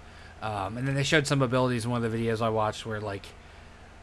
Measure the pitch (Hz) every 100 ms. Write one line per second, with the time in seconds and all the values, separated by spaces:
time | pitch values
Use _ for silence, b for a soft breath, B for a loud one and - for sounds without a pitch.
0 | B B B - 107 104 95 117 135 139
1 | 139 160 143 143 127 127 127 120 117 120
2 | 117 113 113 113 113 110 107 107 117 107
3 | 104 98 - - B B B B B B